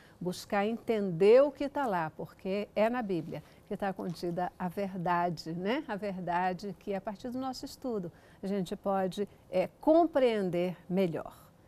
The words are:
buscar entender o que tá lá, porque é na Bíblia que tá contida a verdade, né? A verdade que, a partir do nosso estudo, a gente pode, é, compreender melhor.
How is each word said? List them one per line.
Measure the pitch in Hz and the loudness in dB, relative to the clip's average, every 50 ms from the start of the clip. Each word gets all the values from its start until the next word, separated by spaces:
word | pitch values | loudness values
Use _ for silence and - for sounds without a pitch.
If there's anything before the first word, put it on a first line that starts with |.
| - - - - | -20 -20 -16 -8
buscar | 170 180 175 - - - 214 202 202 | -6 -6 -6 -6 -6 -2 0 0 0
entender | 220 233 220 - - 226 214 202 190 170 160 196 208 233 262 285 | 0 -2 -4 -2 -2 0 0 0 -2 2 6 8 10 10 10 8
o | 294 | 6
que | 277 - 294 277 | 2 -2 -6 -4
tá | - 285 277 | -2 -2 -2
lá, | 233 190 175 160 156 - | 0 0 -2 -2 -4 -6
porque | - 180 - - - - 190 190 208 208 - - | -8 -12 -12 -12 -10 -6 -4 -4 -4 -4 -4 0
é | 208 214 226 | 0 0 2
na | 247 254 233 | 0 -2 -2
Bíblia | 196 190 160 156 156 151 151 - - - - - - | -2 -2 -2 -4 -4 -8 -12 -12 -16 -20 -20 -12 -10
que | 208 | -8
tá | - 208 196 185 | -6 -4 -4 -4
contida | - 202 185 165 - - 175 170 180 175 175 - - | -4 -6 -6 -6 -4 -4 -4 -2 -2 -4 -4 -4 -6
a | 185 180 | -8 -6
verdade, | 170 202 202 190 190 190 170 180 175 175 175 175 165 151 - 160 165 | -4 -4 -6 -6 -6 -4 -2 0 2 2 2 0 -2 -4 -6 -8 -6
né? | 170 185 202 247 311 302 262 | -4 -2 -2 -2 -2 -2 -6
A | 214 | -8
verdade | 185 214 202 185 185 175 170 170 175 185 185 185 175 202 202 170 - | -6 -6 -6 -6 -6 -4 -2 0 0 0 0 -2 -4 -6 -10 -12 -10
que, | - 202 196 | -8 -6 -6
a | 190 | -6
partir | - 226 202 - - 247 | -6 -8 -10 -8 -10 -8
do | 233 254 | -6 -6
nosso | 269 262 262 - - | -6 -6 -6 -8 -10
estudo, | 269 - - - 262 226 208 175 170 - - - - - - - | -14 -12 -10 -6 -6 -4 -4 -6 -8 -10 -16 -20 -20 -16 -10 -6
a | |
gente | 190 202 202 175 - 208 | -4 -2 -2 -2 -4 -6
pode, | - - 202 196 190 185 185 170 202 202 - - - - - | -6 -2 0 0 0 0 0 -2 -4 -6 -6 -8 -14 -14 -4
é, | - 185 175 - - - | -2 -2 -2 -2 -4 0
compreender | - 302 320 330 349 320 - 285 262 240 226 208 196 180 165 175 180 180 170 - - - | 4 6 6 6 6 4 4 4 4 4 4 2 0 0 0 0 0 0 -2 -6 -6 -2
melhor. | 175 190 190 175 151 135 - - - - - - - _ - | 0 2 2 2 0 -4 -8 -10 -14 -20 -20 -20 -20 _ -20